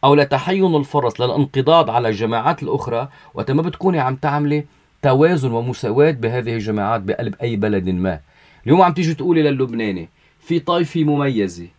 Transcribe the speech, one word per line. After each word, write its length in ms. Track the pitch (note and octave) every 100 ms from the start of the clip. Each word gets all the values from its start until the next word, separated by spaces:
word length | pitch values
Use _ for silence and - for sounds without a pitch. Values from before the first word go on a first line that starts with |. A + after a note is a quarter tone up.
أو 100 | C3+
لتحين 600 | D3 C#3 C3+ E3 F#3+ F#3+ D#3
الفرص 440 | C#3 D3 B2 -
للانقضاض 680 | B2 C#3 C3+ C3+ B2+ E3 C3+
على 180 | A#2 A#2
الجماعات 540 | G#2 A2 A2+ B2+ D#3+
الأخرى، 460 | - C3+ - A#2 C3+ - -
وقت 160 | - -
ما 120 | C3+
بتكوني 360 | E3 - F#3 E3+
عم 180 | B2+ C3
تعملي 480 | D3+ D3 D3 D3 D3 _ _ _
توازن 500 | C#3 C3 D#3+ F3 C3
ومساواة 580 | A2+ A#2+ A#2+ A#2 A#2+ D3+
بهذه 440 | C#3 A2+ B2 A#2
الجماعات 460 | A#2 G#2+ G#2+ G2+ A2+
بقلب 340 | F#2+ - A2+ G2+
أي 140 | A#2+ A2
بلد 320 | G#2+ G2+ F2+
ما. 320 | F#2 F#2+ E2 _ _ - _ A2+
اليوم 160 | E3+
عم 100 | F3+
تيجي 220 | E3 E3
تقولي 280 | D#3+ F3 E3
للبناني 680 | D3+ C3+ B2+ A#2 G#2+ F#2 E2 _ _ _
في 180 | - E3+
طائفة 460 | - E3+ E3 E3
مميزة 600 | D3 C#3+ C#3 A#2 G2 F2 E2+